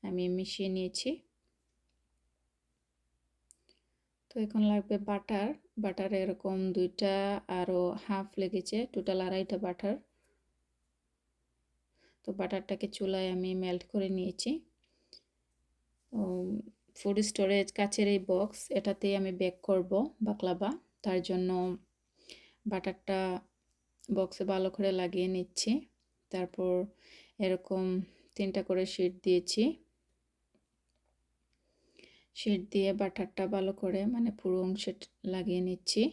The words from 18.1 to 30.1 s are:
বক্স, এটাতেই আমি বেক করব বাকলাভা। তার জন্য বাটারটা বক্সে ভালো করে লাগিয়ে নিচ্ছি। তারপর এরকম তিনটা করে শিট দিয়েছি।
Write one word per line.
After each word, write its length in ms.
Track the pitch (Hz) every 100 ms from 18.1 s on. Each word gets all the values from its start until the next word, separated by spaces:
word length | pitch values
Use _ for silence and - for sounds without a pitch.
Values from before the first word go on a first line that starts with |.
| 202
বক্স, 520 | 190 180 214 - -
এটাতেই 460 | - 202 196 202 196
আমি 160 | 190
বেক 240 | 185 185 180
করব 480 | - 190 185 185 285 -
বাকলাভা। 480 | 214 208 185 175 208 320 _ _
তার 200 | 214 185
জন্য 560 | 175 185 180 185 180 180 _ _ _ _ - - - _ 220
বাটারটা 720 | 196 - - - 190 190 180 - _ _ _ _ _ -
বক্সে 300 | 202 185 -
ভালো 260 | 185 190 190
করে 220 | 190 196
লাগিয়ে 360 | 190 180 180 185
নিচ্ছি। 580 | 185 180 - - 262 - _ _ _ _
তারপর 560 | 185 180 - 185 180 202 - - - - _
এরকম 640 | 190 185 - 190 185 185 185 - _
তিনটা 280 | - 196 190
করে 240 | 190 185 190
শিট 260 | - 180 185
দিয়েছি। 560 | - 180 175 - 240 320 _ _ _